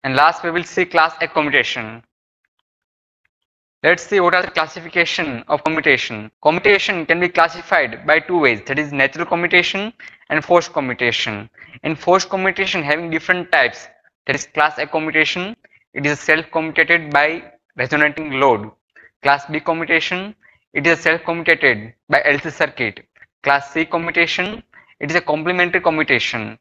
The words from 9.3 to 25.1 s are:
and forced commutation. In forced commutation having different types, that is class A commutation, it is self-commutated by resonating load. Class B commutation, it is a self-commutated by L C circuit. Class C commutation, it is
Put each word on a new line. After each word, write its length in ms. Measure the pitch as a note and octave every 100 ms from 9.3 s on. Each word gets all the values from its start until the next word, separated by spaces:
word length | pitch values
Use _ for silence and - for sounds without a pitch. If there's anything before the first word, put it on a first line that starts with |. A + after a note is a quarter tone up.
| E3+ F3 F3+ F3 G3 G#3 - - - _
and 140 | D3+
forced 280 | - F3 E3
commutation. 800 | D#3+ C3 B2 A#2+ A2 - G#2 G#2+ _ - -
In 140 | - D#3
forced 320 | - F#3 -
commutation 520 | F#3+ F#3+ F3+ G3 F#3+
having 280 | C#3+ D#3 E3+
different 420 | D#3+ - F3+ F3
types, 380 | D#3+ B2 - - _ _ _ -
that 120 | C#3
is 80 | -
class 320 | - D3+ D#3
A 100 | D3
commutation, 680 | D#3+ D#3 D#3 D#3 F3+ F#3 A#3 _ _ _
it 120 | C#3+ C#3+
is 120 | C#3+
self-commutated 960 | - D#3+ D#3+ E3 D#3+ D#3 D#3+ E3+ D3+
by 400 | D3 D3+ E3+ - _ _ -
resonating 560 | B2 D3+ D3+ - D#3 C3
load. 320 | C3+ A2 G#2+ _ _ _ - _
Class 240 | C#3 C#3 -
B 120 | D#3
commutation, 720 | - D#3+ D#3+ E3 - F#3 G3 - _ _ _
it 160 | - D3+
is 100 | D#3+
a 40 |
self-commutated 920 | E3+ E3 - E3+ E3 D#3+ C#3 A2 G#2+ _ _
by 140 | C#3
L 160 | D3 C#3
C 120 | D#3+
circuit. 540 | - D3+ - A2+ - - _ - _
Class 300 | C#3 C#3 -
C 100 | D#3+
commutation, 800 | D#3+ E3+ E3 E3+ E3+ - F#3 A3+ - - _ _
it 80 |
is 80 | D3